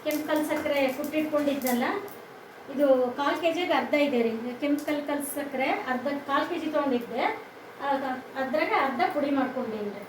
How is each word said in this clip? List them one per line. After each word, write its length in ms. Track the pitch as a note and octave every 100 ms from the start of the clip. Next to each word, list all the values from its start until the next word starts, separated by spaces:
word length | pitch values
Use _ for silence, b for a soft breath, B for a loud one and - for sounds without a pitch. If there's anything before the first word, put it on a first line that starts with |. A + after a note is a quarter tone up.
ಕೆಂಪು 200 | D4+ D4+ D#4+
ಕಲ್ 160 | D4+ D4+
ಸಕ್ಕರೆ 300 | D4+ D4+ C#4+ C4+ -
ಕುಟ್ಟಿಟ್ಕೊಂಡಿದ್ನಲ್ಲ, 880 | C#4 D#4 D4+ D4 C#4+ C#4 B3+ A#3+ C#4+ G4+ - - - - - - -
ಇದು 160 | C4+ C#4+ B3+ B3 B3+
ಕಾಲು 200 | C#4+ E4
ಕೆ 100 | E4+
ಜಿಗೆ 240 | D#4+ F4+ C#4
ಅರ್ಧ 140 | A#3+ D4 C#4+
ಇದೆ 120 | A#3+
ರೀ. 100 | A3+ A3 B3 A#3+
ಕೆಂಪು 240 | C#4+ D4 -
ಕಲ್, 140 | C#4+ C#4+
ಕಲ್ 180 | C#4+ - C#4+
ಸಕ್ಕರೆ 340 | C#4+ B3+ C#4 G4+ C4
ಅರ್ಧ, 140 | A#3+ C#4+ C#4 -
ಕಾಲು 180 | C#4+ D#4+
ಕೆ 80 | E4
ಜಿ 120 | D#4
ತೊಗೊಂಡಿದ್ದೆ, 500 | D4+ C4+ A#3+ - A#3 F4 - - - - - C#4
ಆಗ 140 | C4+ C4 B3+ - C4+
ಅದ್ರಾಗ 300 | B3+ D4+ F4 G#4 C4+
ಅರ್ಧ 140 | A#3+ F#4
ಪುಡಿ 180 | D4+ C#4+ C4+
ಮಾಡ್ಕೊಂಡೀನಿ 540 | A#3+ B3+ A3+ G#3+ G3+
ರೀ. 60 | G3+